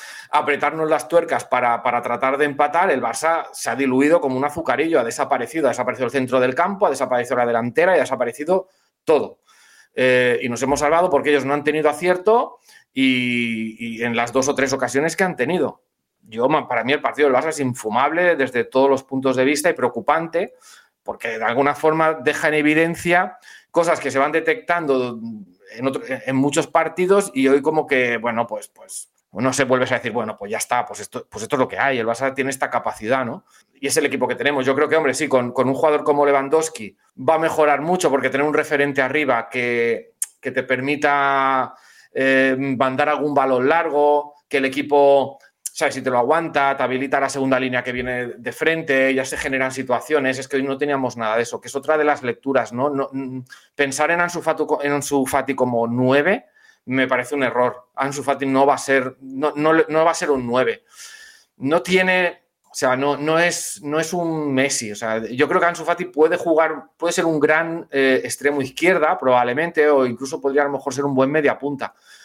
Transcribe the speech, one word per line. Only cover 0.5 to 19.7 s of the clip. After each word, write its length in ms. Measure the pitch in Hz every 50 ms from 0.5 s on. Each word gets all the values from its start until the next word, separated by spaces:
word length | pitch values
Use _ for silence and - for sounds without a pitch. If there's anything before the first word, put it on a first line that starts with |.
| 143 139 147 147 151 160 160 156
las 180 | 156 147 151 -
tuercas 380 | 175 170 170 165 139 120 -
para, 360 | - - 123 123 120 117 120 -
para 200 | 127 120 120 120
tratar 340 | 123 117 117 135 131 135
de 80 | 139 147
empatar, 460 | 147 139 143 147 147 151 165 185 196
el 100 | 151 127
Barça 460 | 117 117 117 - 151 160 165 160 - - -
se 180 | - - -
ha 60 | 117
diluido 440 | 127 139 131 127 131 139 147 160 170
como 160 | 156 135 127
un 80 | 127 135
azucarillo, 560 | 147 143 170 - - 123 120 156 165 165 156
ha 40 | -
desaparecido, 640 | 117 117 - 139 - 139 127 120 113 - 160 147 127
ha 20 |
desaparecido 340 | 117 127 120 123 117 117 131
el 80 | 120 135
centro 260 | 139 127 120 120 131
del 160 | 127 127 127
campo, 320 | 147 175 190 202 190 208
ha 40 | 175
desaparecido 460 | 139 131 135 - 127 123 120 117 135
la 100 | 123 120
delantera 480 | 120 117 113 117 120 120 156 165 185 185
y 40 | 160
ha 40 | 151
desaparecido 640 | - 131 117 123 117 117 - 151 156 185 190 190 _ _ _ _ _ _ _ _
todo. 360 | - 160 139 107 95 - _ _ _ _ _ _ _ _ - - _ -
Eh, 440 | - 127 127 127 127 123 123 120 - 131
y 80 | 127
nos 120 | 120 113 135
hemos 180 | 127 143 139
salvado 280 | 151 143 160 165 180 180
porque 220 | - 139 127 147
ellos 160 | 147 143 127
no 80 | 135 143
han 100 | 147 143
tenido 240 | 151 147 156 151 151
acierto 720 | 147 147 175 180 180 180 180 214 220 240 - - - - _ _ - - _ _ -
y, 1040 | 131 135 131 127 127 123 123 120 120 120 117 113 110 113 110 110 113 120 117 113
y 60 | 110 117
en 120 | 120 117
las 200 | 117 120 120 120
dos 120 | 135 131 147
o 60 | 139
tres 200 | - 139 131 135
ocasiones 420 | 135 123 117 - 135 147 170 165
que 80 | - 190
han 120 | 180 170
tenido. 460 | - 123 131 175 180 147 110 - _ _ _ _ _ _ _ _ _
Yo, 260 | _ - 110 113 120 135
ma-, 180 | 156 147 127 -
para 160 | 123 117 113
mí 80 | 123 143
el 80 | 147
partido 260 | - 120 113 135 147
del 100 | 143 127 123
Barça 100 | 143 160
es 120 | 156 147
infumable 760 | 139 127 120 - - 110 104 120 135 147 160 170 180 175 170
desde 280 | 143 135 - - 120 113
todos 260 | - - 131 135 139
los 120 | 135 131 -
puntos 320 | - 135 131 131 135 127
de 100 | 127 131
vista 240 | 135 151 139 - 180